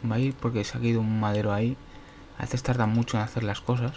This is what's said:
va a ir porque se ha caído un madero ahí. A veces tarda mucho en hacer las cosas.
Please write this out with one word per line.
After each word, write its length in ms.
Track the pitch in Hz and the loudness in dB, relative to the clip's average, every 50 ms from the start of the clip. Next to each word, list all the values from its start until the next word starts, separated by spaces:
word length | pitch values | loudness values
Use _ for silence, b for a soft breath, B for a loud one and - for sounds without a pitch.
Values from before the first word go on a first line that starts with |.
| - | 0
va 100 | 117 107 | 0 2
a 20 | 120 | 2
ir 160 | 131 135 131 | 2 0 0
porque 280 | - - 120 117 110 101 | -2 -2 -2 0 0 -2
se 140 | - - | -2 -4
ha 20 | 120 | 0
caído 220 | 120 117 117 113 | 2 2 2 4
un 180 | 110 110 110 110 | 2 2 2 2
madero 340 | 107 104 104 104 107 104 101 | 2 2 2 2 2 2 2
ahí. 220 | 104 113 120 131 - - B B B B B B B B B B | 2 2 0 0 -2 -8 B B B B B B B B B B
A 60 | - - | -8 -6
veces 180 | 120 - 127 | -4 -4 -2
tarda 240 | - - 123 123 117 | 0 0 0 2 2
mucho 320 | 107 110 117 117 - - | 2 4 2 2 2 0
en 60 | 110 107 | 0 0
hacer 180 | 110 - 120 110 | 0 -2 -2 -2
las 180 | 101 101 - | -2 -4 -4
cosas. 320 | - - 123 123 120 131 151 | -2 0 0 0 0 -2 -4